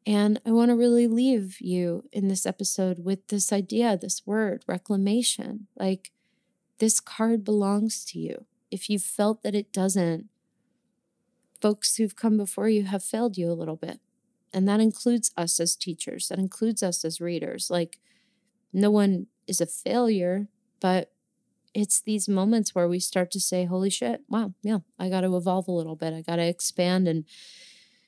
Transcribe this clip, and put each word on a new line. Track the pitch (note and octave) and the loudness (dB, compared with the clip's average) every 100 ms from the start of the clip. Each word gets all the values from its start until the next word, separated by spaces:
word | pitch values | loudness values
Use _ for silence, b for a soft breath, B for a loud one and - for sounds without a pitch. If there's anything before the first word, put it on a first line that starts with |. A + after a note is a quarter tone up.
| - | 0
And | G#3 G#3 G#3 A3+ | 2 2 2 2
I | |
wanna | A3+ A#3+ A#3 | 4 6 6
really | A#3+ A#3+ A#3+ | 6 6 4
leave | A3+ C4 A#3+ F#3+ - | 4 4 2 0 -8
you | F3+ F3+ F3 E3+ - | -4 0 0 -4 -6
in | G#3 G3 | -2 0
this | F#3+ F#3 | 0 -2
episode | - G3 - F#3 F3 | -4 -4 0 -2 -2
with | F3 F#3+ - | -4 -4 -2
this | G#3 - | -2 0
idea, | G3+ F#3 A3 A#3 F3+ | 0 0 0 2 0
this | F#3+ - G3 | -2 -6 -2
word, | G#3+ G#3 - - | -2 0 -2 -6
reclamation. | F3+ - G3 G3 A3+ A#3+ - - G#3+ G#3 - | -6 -2 0 2 2 0 -2 -6 -10 -12 -4
Like, | F#3+ F#3+ - _ _ _ _ _ _ - | -2 -2 -6 _ _ _ _ _ _ 0
this | A3 - | 2 2
card | - - A3+ A3+ | -2 -2 0 0
belongs | G3+ G#3 G3 G#3 A3 - - | 0 0 2 2 0 -4 -10
to | E3+ | -8
you. | D#3+ - - _ - | -8 -10 -14 _ -12
If | F#3+ - | -8 -4
you | G#3 | -2
felt | - - G#3 G#3+ | -2 0 0 0
that | G#3 G3+ | -2 -4
it | G#3 | -2
doesn't, | G3+ F#3+ F#3+ E3+ E3 - _ _ _ _ _ _ _ _ _ _ _ _ - | 0 2 2 0 -2 -6 _ _ _ _ _ _ _ _ _ _ _ _ -2
folks | G#3+ G#3 - - | -2 0 -2 0
who've | G#3+ - | -2 0
come | A3+ G#3+ | 0 2
before | G3 - G#3+ | 0 -2 2
you | G#3+ | 2
have | G3 G3 | 0 -4
failed | - A3 A#3+ F#3 | -4 -2 -2 -2
you | E3+ | -4
a | |
little | E3 D#3+ E3 | -2 -6 -8
bit. | E3+ A#3 _ _ _ _ _ | -10 -12 _ _ _ _ _
And | F#3 G3 | 0 2
that | G#3 | 4
includes | A3 - B3 A#3+ - - | 2 2 0 0 0 -2
us | E3+ - | -2 0
as | E3+ - | 0 -2
teachers. | F3+ E3 - F3+ - | -4 -8 -8 -6 -6
That | F#3 | -2
includes | F#3+ - A3+ A3 | -4 0 -2 0
us | F#3 F3 | -2 -2
as | D#3+ D#3+ | -4 -4
readers. | E3+ E3+ - - - | -4 -4 -6 -6 -2
Like, | F3 E3+ - _ _ _ _ _ _ _ | -2 -2 -6 _ _ _ _ _ _ _
no | F#3+ G#3 | 2 4
one | G#3 G3 F#3 G3 _ - | 6 4 2 -4 _ -4
is | F#3 | -2
a | E3+ | -2
failure, | - - A#3 A#3 G3+ F3 F#3+ G#3 _ _ _ | -4 -2 0 2 2 2 -2 -4 _ _ _
but | F#3 F#3 - _ _ _ _ _ _ G#3 | 0 2 0 _ _ _ _ _ _ -2
it's | G3+ - | 0 0
these | - G#3+ - | 0 -2 0
moments | F#3+ G3 A3+ G3+ | 0 2 2 0
where | F#3 F3 | 0 0
we | F3+ | 0
start | - F#3+ F3+ | -2 -2 -2
to | G3 | -2
say, | - F3+ F3+ | -2 0 0
"Holy | F#3 G3 | 0 0
shit, | - A#3+ - - | -2 -4 -6 -4
wow, | A3 G3+ - | -4 -4 -6
yeah, | G#3 G#3+ - - | -2 -2 -4 -8
I | F#3 | -2
gotta | F#3 F#3 F3+ | 0 0 0
evolve | F3+ F#3 F#3 | 0 0 0
a | |
little | F3 D#3+ D#3 | -4 -4 -6
bit. | E3 | -6
I | D#3+ | -6
gotta | D#3+ E3+ E3+ | -4 -2 0
expand." | E3+ - - F3+ F#3 F3+ | -2 -4 0 0 2 2
And | D#3+ D3+ B B B B B B B | 0 -4 B B B B B B B